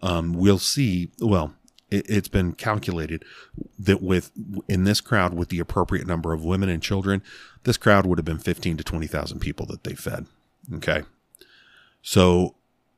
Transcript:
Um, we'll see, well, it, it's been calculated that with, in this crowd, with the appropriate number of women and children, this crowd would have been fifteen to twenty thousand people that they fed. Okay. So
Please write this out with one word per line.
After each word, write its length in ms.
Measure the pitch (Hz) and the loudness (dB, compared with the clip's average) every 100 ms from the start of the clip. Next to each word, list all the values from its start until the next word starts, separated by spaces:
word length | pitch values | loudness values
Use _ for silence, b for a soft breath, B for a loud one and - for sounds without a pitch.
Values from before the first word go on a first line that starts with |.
Um, 300 | 95 85 85 | -2 -2 -2
we'll 260 | 85 95 98 | 4 4 4
see, 520 | - - 127 90 85 - | 2 0 0 0 -4 -2
well, 340 | 113 95 76 - _ _ _ | 2 2 0 -8 _ _ _
it, 160 | 101 - | -4 0
it's 200 | 104 - | -2 0
been 260 | 101 90 | 0 0
calculated 720 | 78 113 107 - 85 76 80 B B B - - - | -2 -2 -2 -2 -4 -4 -8 B B B -16 -14 -2
that 240 | 98 98 | 2 2
with, 300 | 92 90 - - - 98 - | 2 0 0 -10 -10 -10 -2
in 180 | 92 | 2
this 180 | 95 104 | 2 2
crowd, 320 | - 107 90 | 2 2 2
with 160 | 85 87 | 0 -4
the 100 | 87 | -4
appropriate 460 | 82 - 87 92 78 | -2 0 0 -2 -2
number 260 | 85 82 | -2 -2
of 100 | 80 | -2
women 280 | 80 95 95 | 0 0 0
and 120 | 82 | -2
children, 400 | - 98 98 98 B B B B | -2 -2 0 -2 B B B B
this 120 | - 113 | -2 2
crowd 300 | 113 101 92 | 6 6 4
would 100 | 85 | 0
have 80 | |
been 140 | 82 78 | 0 -4
fifteen 400 | - 85 - 80 | -4 -4 -2 -4
to 60 | |
twenty 220 | - 82 78 | -4 -6 -4
thousand 340 | 78 76 - | -6 -6 -6
people 260 | - - - | -6 -6 -10
that 180 | - | -10
they 100 | - | -12
fed. 320 | - - - - _ _ _ - | -10 -8 -8 -12 _ _ _ -14
Okay. 300 | 85 - 76 - _ _ - b b b b b b | -6 -2 -2 -4 _ _ -20 b b b b b b
So 540 | - 104 90 90 90 - _ _ _ | 0 4 6 6 2 -4 _ _ _